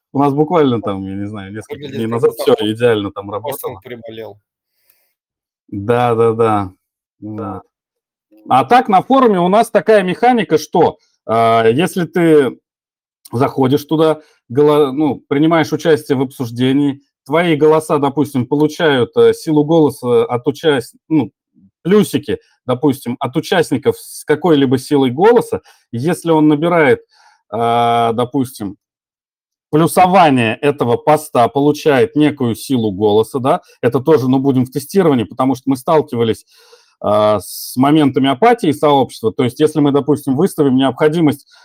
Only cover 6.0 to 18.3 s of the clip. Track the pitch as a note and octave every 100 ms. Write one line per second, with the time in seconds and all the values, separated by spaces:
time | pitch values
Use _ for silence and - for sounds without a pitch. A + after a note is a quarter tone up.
6 | B2 A2+ A#2 A2 A2+ G#2+ F#2+ - _ _
7 | _ _ G#2+ G#2+ G#2 G#2 - _ _ _
8 | _ _ _ _ - B2+ C3 B3 B3+ F#3+
9 | - C4 B3+ F#3+ F3 G#3 A3+ G#3 - G#3+
10 | F#3 F3+ A#3+ B3 F#3 D3+ - F#3 B2+ -
11 | _ _ - A2+ A2+ A2+ A2+ A#2+ F3+ F#3+
12 | E3 F3+ E3 D3+ C3 - _ _ _ _
13 | _ _ _ A#2 C#3 - C3 C#3+ C#3+ D#3
14 | D#3+ D3+ - _ _ B2 D3 D3 C#3+ C3+
15 | D3+ A2 - C#3 D#3+ E3 D3+ D3 E3+ D3+
16 | - C3+ C3 - A#2+ A#2+ B2+ C3+ C#3+ C#3
17 | _ _ - D#3 F3 D3+ D3+ D#3 D#3 D3+
18 | C#3+ C3+ C#3